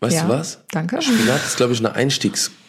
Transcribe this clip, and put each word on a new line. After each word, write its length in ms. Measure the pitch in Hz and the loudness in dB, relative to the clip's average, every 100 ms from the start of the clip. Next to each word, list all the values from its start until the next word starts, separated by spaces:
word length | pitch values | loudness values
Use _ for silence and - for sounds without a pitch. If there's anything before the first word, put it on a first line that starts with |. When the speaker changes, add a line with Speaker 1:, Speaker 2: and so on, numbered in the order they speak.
Speaker 1:
weißt 160 | 117 170 | 0 0
Speaker 2:
Ja, 60 | |
Speaker 1:
du 40 | 160 | 2
was? 280 | 127 165 - - | 0 -2 -10 -8
Speaker 2:
danke. 280 | 170 165 247 | -6 -4 -2
Speaker 1:
Spinat 400 | 294 226 113 135 - | 0 2 4 2 0
ist, 100 | - | 0
glaub 120 | 123 | 0
ich, 80 | 120 | 2
eine 160 | 113 | -2
Einstiegs-, 560 | - 131 139 104 - - - | 0 0 2 -2 -2 -6 -8